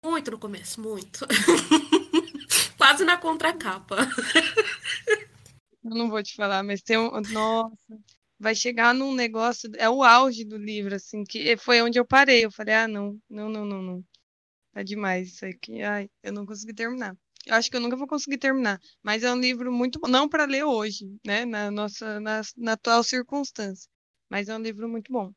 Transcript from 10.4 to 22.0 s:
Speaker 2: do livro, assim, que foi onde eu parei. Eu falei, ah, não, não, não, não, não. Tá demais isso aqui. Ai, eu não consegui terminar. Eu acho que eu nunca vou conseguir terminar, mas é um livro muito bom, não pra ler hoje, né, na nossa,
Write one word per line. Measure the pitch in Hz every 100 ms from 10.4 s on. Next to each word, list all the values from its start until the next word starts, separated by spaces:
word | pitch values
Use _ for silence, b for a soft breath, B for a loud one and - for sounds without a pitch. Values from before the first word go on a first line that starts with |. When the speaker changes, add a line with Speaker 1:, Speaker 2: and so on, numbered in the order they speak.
Speaker 2:
do | 220 214
livro, | 208 214 196
assim, | 196 - 214
que | 202 220 - 226
foi | - 240
onde | 233 240
eu |
parei. | 247 262 277 247
Eu | 220
falei, | 196 214
ah, | 220 226
não, | 208 202 208 _
não, | 214 214
não, | 214
não, | 208 196
não. | 185 180 180 _ _ _ _ _ _ -
Tá |
demais | 196 208 202 185 185
isso | -
aqui. | 190 180 - 226
Ai, | 208 208 202 _
eu | 202
não | 202 196
consegui | 208 214
terminar. | 214 226 254 220 190 _ _
Eu | - 226
acho | 226
que | 254
eu |
nunca | 240 254
vou | 277
conseguir | 294 277 269
terminar, | 269 269 233 190 b b
mas | 208 214
é | 240
um | 247
livro | 254 247 247
muito | 247 247 247
bom, | 320
não | 254 294
pra | 311
ler | 294 269
hoje, | 302 233 214 202 196 202 202
né, | 202
na | 240 214 208
nossa, | 208 208 208